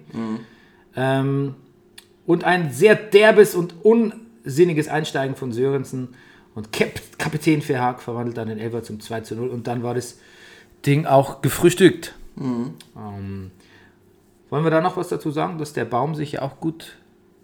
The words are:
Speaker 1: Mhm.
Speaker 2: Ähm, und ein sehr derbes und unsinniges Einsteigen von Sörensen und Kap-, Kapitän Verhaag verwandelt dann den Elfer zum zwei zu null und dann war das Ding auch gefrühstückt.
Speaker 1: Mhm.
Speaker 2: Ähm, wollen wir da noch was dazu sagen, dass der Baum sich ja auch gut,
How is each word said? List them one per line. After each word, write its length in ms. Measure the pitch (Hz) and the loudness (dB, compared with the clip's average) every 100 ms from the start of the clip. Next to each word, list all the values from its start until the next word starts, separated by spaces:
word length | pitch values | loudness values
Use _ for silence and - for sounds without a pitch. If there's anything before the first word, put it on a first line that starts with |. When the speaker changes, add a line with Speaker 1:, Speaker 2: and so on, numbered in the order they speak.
| - | -12
Speaker 1:
Mhm. 280 | 117 110 113 - - _ _ _ - | -8 -6 -8 -12 -20 _ _ _ -4
Speaker 2:
Ähm, 580 | 131 135 135 139 139 135 _ _ _ - _ _ - | 0 0 0 -2 -4 -8 _ _ _ -20 _ _ -2
und 180 | 170 | 0
ein 280 | 165 180 156 | 2 0 -2
sehr 220 | 123 214 | 4 4
derbes 600 | 214 - 202 220 208 196 | 4 4 6 8 8 6
und 200 | 180 170 - | 4 -4 0
unsinniges 1040 | 214 233 220 - - _ 143 135 175 151 147 | 4 4 2 -4 -18 _ -2 2 4 2 -2
Einsteigen 480 | 147 160 143 135 135 | -4 -4 -4 -4 -6
von 160 | 131 | -6
Sörensen 600 | 117 135 139 131 131 120 - - _ _ | -2 -2 -2 -4 -8 -10 -14 -20 _ _
und 180 | 110 107 | -14 -8
Kap-, 280 | - 160 - - - | -4 -4 -4 -16 -10
Kapitän 420 | - 151 165 147 | -6 -2 0 0
Verhaag 380 | 147 131 127 123 | 0 -2 -2 -4
verwandelt 340 | - 117 117 117 | -8 -6 -6 -6
dann 120 | 110 | -8
den 100 | 107 | -8
Elfer 240 | 113 117 | -6 -8
zum 180 | 113 107 | -10 -12
zwei 200 | - 113 | -10 -10
zu 140 | 110 113 | -8 -8
null 120 | 123 | -6
und 180 | 120 120 | -6 -6
dann 160 | 120 | -6
war 120 | 120 | -4
das 240 | 120 120 - _ - - - _ _ 139 | -6 -8 -14 _ -20 -20 -20 _ _ 0
Ding 200 | 143 165 | 0 4
auch 360 | 135 - - | 4 4 -2
gefrühstückt. 720 | 135 - 170 - 180 - - - - - | -4 4 4 6 6 4 -6 -18 -20 -8
Speaker 1:
Mhm. 380 | 135 120 131 156 _ - | -6 -6 -6 -12 _ -18
Speaker 2:
Ähm, 540 | 107 101 98 95 95 - _ _ _ _ _ _ _ _ _ | -14 -12 -10 -12 -14 -20 _ _ _ _ _ _ _ _ _
wollen 160 | 143 | -2
wir 60 | 160 | 0
da 100 | 160 | 2
noch 160 | 180 180 | 0 -4
was 120 | 170 | -6
dazu 220 | - 160 | -6 -4
sagen, 280 | 151 165 160 | -4 -6 -6
dass 140 | 147 | -8
der 120 | 131 113 | -6 -4
Baum 280 | 123 143 | -2 -4
sich 180 | 156 143 | -4 -6
ja 100 | - | -6
auch 160 | 135 - | -8 -6
gut, 360 | 165 156 - - _ _ _ _ | -8 -8 -14 -20 _ _ _ _